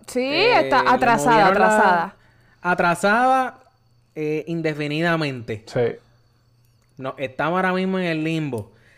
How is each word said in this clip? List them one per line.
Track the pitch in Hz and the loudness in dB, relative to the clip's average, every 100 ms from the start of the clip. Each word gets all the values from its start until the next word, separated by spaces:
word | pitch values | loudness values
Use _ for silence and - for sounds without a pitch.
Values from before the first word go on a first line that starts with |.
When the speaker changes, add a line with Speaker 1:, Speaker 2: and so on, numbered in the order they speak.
| - | -10
Speaker 1:
Sí, | 247 | -6
Speaker 2:
Eh, | 262 302 440 415 | -2 0 2 2
Speaker 1:
está | 269 269 | 2 2
Speaker 2:
le | - | 2
Speaker 1:
atrasada, | 254 247 233 - | 2 2 2 4
Speaker 2:
movieron | 226 190 196 | 4 4 4
la | 214 | 2
Speaker 1:
atrasada. | 214 202 175 175 - _ _ _ _ | 4 4 2 -2 -10 _ _ _ _
Speaker 2:
atrasada, | 175 180 175 165 202 220 254 262 254 - _ _ _ _ _ | -4 0 0 0 0 2 2 2 0 -8 _ _ _ _ _
eh, | - 151 156 156 | -8 -4 -4 -4
indefinidamente. | 165 160 147 147 151 170 165 147 127 113 107 - | -4 -4 -4 -4 -2 0 0 -2 -6 -8 -10 -6
Speaker 3:
Sí. | 127 117 - _ _ _ _ _ _ _ _ _ - | -2 -2 -4 _ _ _ _ _ _ _ _ _ -14
Speaker 2:
No, | 131 - | -12 -8
estamos | 131 - 147 180 | -10 -4 -2 0
ahora | 185 | 0
mismo | 185 185 185 | 0 -2 -2
en | 175 | -2
el | 160 | -2
limbo. | 156 160 151 117 104 _ _ | -2 -4 -4 -6 -8 _ _